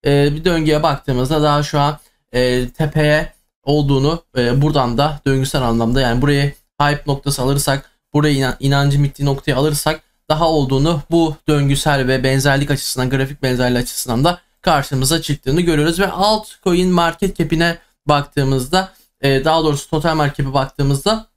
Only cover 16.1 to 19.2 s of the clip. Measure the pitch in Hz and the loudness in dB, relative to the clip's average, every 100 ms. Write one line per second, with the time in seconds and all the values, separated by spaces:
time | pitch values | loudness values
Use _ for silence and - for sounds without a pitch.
16.1 | - 202 214 - - 185 175 180 175 170 | 0 0 0 -4 -6 0 2 2 2 0
17.1 | 165 196 - 151 160 170 170 _ _ - | -2 -4 -2 -2 0 0 -2 _ _ -2
18.1 | 147 139 - 135 135 127 185 190 _ _ | 0 0 -2 0 0 0 -2 -2 _ _
19.1 | _ | _